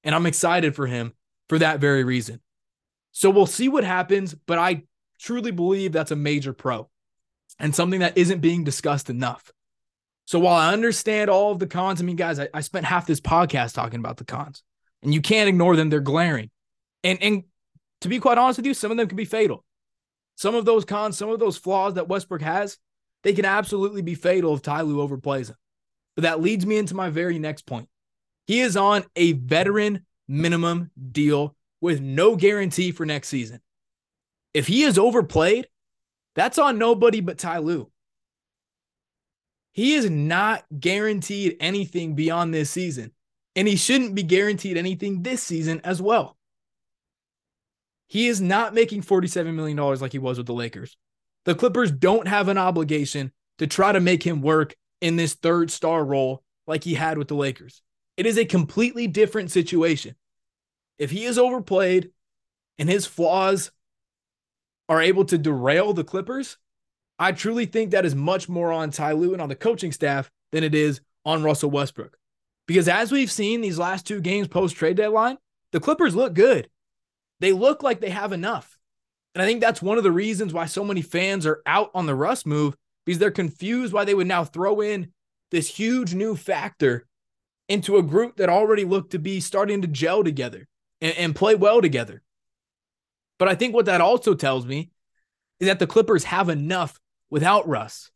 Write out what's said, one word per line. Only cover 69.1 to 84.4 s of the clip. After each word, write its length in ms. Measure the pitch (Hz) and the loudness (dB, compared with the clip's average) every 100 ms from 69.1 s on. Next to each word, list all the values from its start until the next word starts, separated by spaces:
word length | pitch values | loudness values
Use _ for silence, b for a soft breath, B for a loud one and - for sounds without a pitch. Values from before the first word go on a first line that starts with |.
Lue 220 | 156 180 | 0 0
and 80 | 185 | -2
on 80 | 147 | -6
the 60 | 135 | -2
coaching 360 | 226 226 180 | -2 -2 -6
staff 400 | 139 147 139 131 _ _ | -2 -2 -2 -6 _ _
than 120 | 156 | -2
it 100 | 156 | 0
is 280 | 151 151 135 _ _ 151 | 2 2 -2 _ _ -4
on 180 | 160 | 0
Russell 260 | 156 143 147 | 0 0 0
Westbrook. 480 | 143 139 - - _ _ _ _ _ - | -2 -4 -8 -18 _ _ _ _ _ 0
Because 220 | 180 170 | 2 4
as 240 | 185 226 | 0 0
we've 200 | 277 247 | 0 0
seen 300 | - 208 233 | -2 -4 -2
these 160 | 214 165 | -4 -4
last 300 | 175 190 - | -4 -6 -8
two 140 | 208 | -6
games 260 | 170 202 196 | -4 -4 -2
post-trade 500 | 180 185 - 160 180 | -2 -2 0 0 2
deadline, 400 | 214 214 233 269 _ _ _ | 2 2 0 -4 _ _ _
the 80 | 165 | -4
Clippers 360 | 277 311 311 180 | -2 2 2 2
look 180 | 254 | 0
good. 360 | 170 233 190 - _ _ _ _ _ _ _ | 4 4 4 -2 _ _ _ _ _ _ _
They 120 | 185 | 0
look 320 | 190 254 302 | 4 2 2
like 160 | 285 190 | -2 -2
they 100 | 202 | -4
have 240 | 196 202 | -6 -6
enough. 460 | 185 165 202 - _ _ _ _ _ _ 180 | -6 -6 -8 -10 _ _ _ _ _ _ -2
And 80 | |
I 20 | 190 | 0
think 160 | 233 | 2
that's 200 | 226 - | 0 0
one 180 | 180 226 | 0 2
of 40 | |
the 80 | 196 | 4
reasons 420 | 170 214 196 208 | 2 0 -2 -4
why 120 | 165 160 | -4 -6
so 180 | - | -4
many 200 | 202 185 | -4 -4
fans 420 | 151 170 190 196 156 | -4 -2 -2 0 -2
are 160 | 151 - | -2 0
out 240 | 180 208 | 0 0
on 140 | 185 160 | -4 -2
the 80 | 135 | 0
Russ 320 | 165 247 151 | 0 -2 -2
move, 280 | 147 147 139 _ _ - | -2 -2 -4 _ _ -6
because 140 | 175 | 0
they're 100 | 202 | 0
confused 640 | - 170 - 185 240 240 | 0 -6 -6 -6 -4 -2
why 120 | 196 202 | -2 2
they 100 | 196 | 2
would 100 | 180 | 2
now 180 | 180 | 0